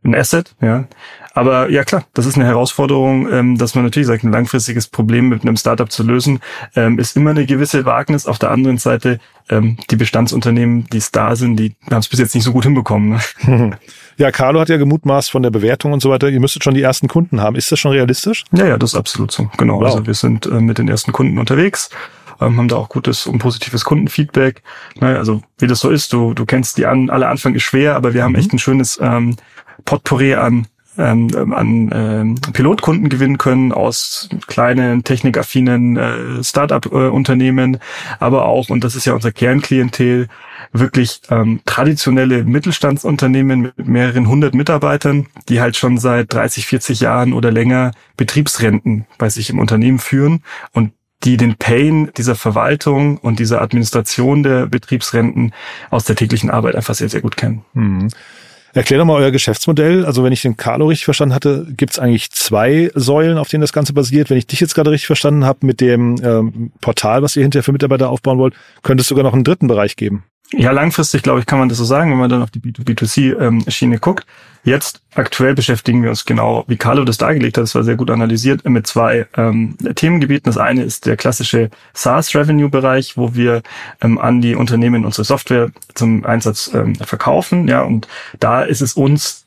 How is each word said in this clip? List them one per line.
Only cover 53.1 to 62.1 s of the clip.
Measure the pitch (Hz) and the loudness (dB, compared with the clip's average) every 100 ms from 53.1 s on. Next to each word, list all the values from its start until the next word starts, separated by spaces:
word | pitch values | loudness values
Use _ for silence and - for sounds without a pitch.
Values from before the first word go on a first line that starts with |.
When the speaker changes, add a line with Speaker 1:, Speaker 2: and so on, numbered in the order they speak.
| 143 | 0
Speaker 1:
und | 120 110 | -2 -2
dieser | 113 117 | 0 0
Administration | - 123 110 120 110 - 127 143 | 0 0 0 -2 -2 -2 2 2
der | 139 127 127 | 2 0 0
Betriebsrenten | 120 - 123 - 117 110 - 120 - - - - | -4 -2 -4 -2 0 0 0 -2 -4 -18 -18 -4
aus | 120 | -4
der | - 107 | -2 -2
täglichen | 113 117 - | 0 0 0
Arbeit | 117 117 | 0 0
einfach | - 117 | -2 -4
sehr, | 110 107 | -6 -4
sehr | 110 | -4
gut | - - | -4 -4
kennen. | 113 110 - | -4 -6 -6
Speaker 2:
Mhm. | 127 104 95 104 - - - - - _ | -2 -2 0 -4 -6 -20 -20 -20 -20 _
Erklär | 131 110 139 | -4 2 2
doch | 165 | 4
mal | |
euer | 147 139 | 4 2
Geschäftsmodell. | 131 - 107 - 151 151 185 | 2 -2 -2 0 2 2 2
Also | 160 123 | 2 0
wenn | 127 | 0
ich | 127 | 0
den | 127 110 | -2 -2
Carlo | 117 123 151 | -2 0 0
richtig | 151 - | 0 -2
verstanden | 135 143 | 0 0
hatte, | 131 147 139 165 | 0 0 -2 -4
gibt's | 127 131 - | -4 -4 0
eigentlich | 123 | 0